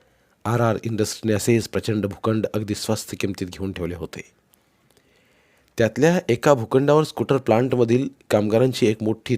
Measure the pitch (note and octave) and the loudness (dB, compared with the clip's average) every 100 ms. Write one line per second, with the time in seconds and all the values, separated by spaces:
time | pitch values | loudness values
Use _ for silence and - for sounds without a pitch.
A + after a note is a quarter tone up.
0 | _ _ _ _ G#2 A#2 A#2 G#2 A2 G#2+ | _ _ _ _ -2 0 2 0 -2 -2
1 | G#2 - A2 G#2 - A#2 - F#2+ - G#2+ | -2 -2 -2 0 2 2 2 -4 -2 -2
2 | G2 G2+ A2 A2 - A2 G#2 G#2 - G#2+ | -2 -4 -2 -2 -2 -6 -6 -6 -4 -4
3 | - - G2 F#2+ F#2 F#2 G2 F#2 E2+ F2 | -6 -8 -6 -6 -10 -8 -8 -6 -8 -8
4 | F2+ F2 - _ _ _ _ _ _ _ | -12 -14 -18 _ _ _ _ _ _ _
5 | _ _ _ _ _ _ _ - A2 A#2+ | _ _ _ _ _ _ _ 0 0 2
6 | D#3 F3+ - B2 D3+ C3+ A2 C3 C#3+ D3+ | 2 2 0 0 4 2 2 0 4 2
7 | D#3 - A2+ C3+ - A2+ B2+ B2 A#2 B2 | 2 -2 -2 0 2 2 2 2 2 2
8 | C#3 - - A2+ G#2 A2+ C3 A#2+ A2 G#2+ | 0 -8 -2 0 2 2 2 2 0 0
9 | G#2+ A2 - | -2 -4 -4